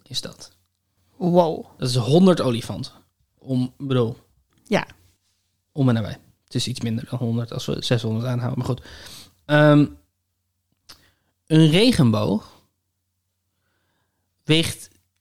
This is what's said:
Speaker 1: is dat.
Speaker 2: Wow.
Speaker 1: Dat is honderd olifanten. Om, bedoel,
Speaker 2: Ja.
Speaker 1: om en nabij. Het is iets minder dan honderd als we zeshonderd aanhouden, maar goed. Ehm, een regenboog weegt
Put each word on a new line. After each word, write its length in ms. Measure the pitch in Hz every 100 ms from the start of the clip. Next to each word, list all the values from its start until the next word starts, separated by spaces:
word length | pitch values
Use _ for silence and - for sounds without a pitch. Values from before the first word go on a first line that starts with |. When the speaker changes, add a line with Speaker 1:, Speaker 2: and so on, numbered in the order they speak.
| -
Speaker 1:
is 140 | 131
dat. 300 | - - - _ _ _ _ _ _ -
Speaker 2:
Wow. 480 | 180 175 165 160 - -
Speaker 1:
Dat 120 | 127
is 60 | 123
honderd 460 | 113 156 190 175
olifanten. 500 | 135 117 - - 127 - _ _ _ _
Om, 360 | - 131 127 -
bedoel, 400 | 143 127 113 123 _ _ _ _
Speaker 2:
Ja. 240 | - 196 - - _ _ _ _ _ _ _
Speaker 1:
om 160 | - 131
en 60 |
nabij. 240 | 113 104 - _ _ _
Het 100 | 123
is 120 | 123
iets 140 | 123
minder 260 | 120 113 -
dan 100 | 127
honderd 340 | 117 117 117
als 120 | - -
we 100 | -
zeshonderd 460 | - 120 113 110 123
aanhouden, 320 | 123 123 127
maar 100 | 123
goed. 140 | 123 - - - - - _ -
Ehm, 400 | 151 151 147 143 - _ _ _ _ _ _ _ _ _ - _ _ _ _ -
een 220 | 160 160
regenboog 920 | 165 247 226 123 107 107 208 - _ _ _ _ _ _ _ _ _ _ _ _ _ _ _ _ _ _ _
weegt 460 | - 160 165 - - _ _ _